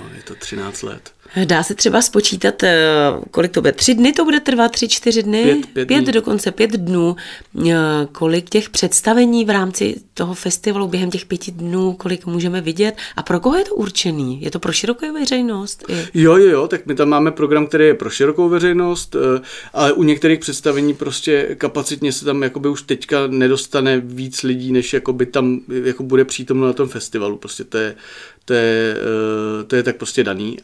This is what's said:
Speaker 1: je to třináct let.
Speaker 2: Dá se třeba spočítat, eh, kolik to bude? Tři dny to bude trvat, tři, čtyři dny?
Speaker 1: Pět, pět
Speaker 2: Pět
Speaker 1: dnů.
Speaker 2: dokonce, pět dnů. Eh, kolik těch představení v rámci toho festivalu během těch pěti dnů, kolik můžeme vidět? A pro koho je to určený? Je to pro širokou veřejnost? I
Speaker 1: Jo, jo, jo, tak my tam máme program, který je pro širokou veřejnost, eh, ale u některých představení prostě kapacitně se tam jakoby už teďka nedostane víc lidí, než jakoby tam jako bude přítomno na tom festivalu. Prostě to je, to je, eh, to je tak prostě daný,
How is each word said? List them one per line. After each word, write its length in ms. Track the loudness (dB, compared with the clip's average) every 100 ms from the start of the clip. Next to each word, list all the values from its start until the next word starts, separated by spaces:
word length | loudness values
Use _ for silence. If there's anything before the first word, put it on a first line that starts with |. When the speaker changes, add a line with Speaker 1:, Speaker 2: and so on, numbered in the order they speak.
| -16 -16
Speaker 1:
je 60 |
to 120 | -16
třináct 480 | -16 -12 -10 -10 -10
let. 280 | -12 -14 -20 _ -8 -2
Speaker 2:
Dá 180 | 0 0
se 120 | 0
třeba 280 | 0 2 2
spočítat, 600 | 2 2 0 0 -2 0
eh, 140 | 2 4 4 4 2 0 -4
kolik 220 | 0 0
to 80 | 2
bude? 120 | 0
Tři 220 | 2 2
dny 180 | 4 4
to 120 | 4
bude 160 | 2 2
trvat, 320 | 2 2 2
tři, 160 | 0 -2
čtyři 340 | 0 0 0
dny? 200 | 2 2
Speaker 1:
Pět, 240 | 2 2 0
pět 200 | -4 0
Speaker 2:
Pět 120 | 2
Speaker 1:
dnů. 80 | 2
Speaker 2:
dokonce, 380 | 0 0 -2 -2
pět 200 | 0 0
dnů. 460 | 0 0 0 0 -2 -10 -18 -12 -2 2
Eh, 40 | 2 2 0 -2
kolik 380 | -2 0 0 0
těch 200 | 0 0
představení 760 | -2 0 0 2 4 4 4
v 60 | 2
rámci 440 | 0 0 -2 -4 -4 -10
toho 200 | -8 -6
festivalu 540 | -6 -6 -4 -2 -2 -2
během 220 | -2 -2
těch 160 | -6 -6
pěti 240 | -8 -8
dnů, 420 | -10 -4 0 0
kolik 340 | -2 -6 -6 -4
můžeme 340 | -4 -2 -2
vidět? 340 | -2 0 0 -2 -10 -8
A 60 |
pro 180 | -2 0
koho 160 | 2 0
je 60 |
to 100 | 0
určený? 680 | -2 -4 -2 -2 -2 -4 -6
Je 80 | -6
to 80 | -6
pro 120 | -4
širokou 400 | -2 -2 -4 -6
veřejnost? 720 | -4 -2 0 -2 -4 -8 -12 -8
I 60 | -8 -2
Speaker 1:
Jo, 220 | 4 6 8
jo, 120 | 8
jo, 200 | 6 0
tak 180 | -4 -4
my 80 |
tam 140 | 0 2
máme 220 | 4 2
program, 360 | 0 2 2 2
který 180 | 4
je 100 | 6
pro 160 | 4 0
širokou 380 | 0 2 2 2
veřejnost, 680 | 2 2 2 0 -4 -4 -2 0 0
eh, 40 | -4 -18 -8
ale 200 | 0 2
u 100 | 4
některých 360 | 2 4 2 2
představení 540 | -2 -4 0 2 0
prostě 600 | -2 -6 -6 0 0 0 -4
kapacitně 540 | -4 -4 -6 -4 -4
se 120 | -2
tam 180 | -2 -2
jakoby 260 | -2 -2 -4
už 140 | -2
teďka 440 | -4 -6 -2 -2 0
nedostane 720 | 2 2 0 -2 0 2 0
víc 380 | -2 -10 -10 -6
lidí, 300 | -4 -2 0
než 200 | 0 0
jakoby 340 | -2 -2 -2 -2
tam 340 | 0 0 -2 -4 -4
jako 180 | -4 -4
bude 220 | 2 2
přítomno 420 | 2 -2 -2 0 0
na 60 |
tom 160 | 0 -2
festivalu. 480 | -6 -6 -4 -4 -6
Prostě 280 | -10 -14
to 140 | -6 -4
je, 160 | -4 -8 -18 -20 -20 _
to 100 | -2
je, 420 | 2 4 2 0 -2
eh, 680 | -2 -2 -2 -2 -4 -6
to 120 | -2 0
je 60 |
tak 140 | 0 -4
prostě 280 | -4 -2
daný, 320 | -2 -2 -6 -8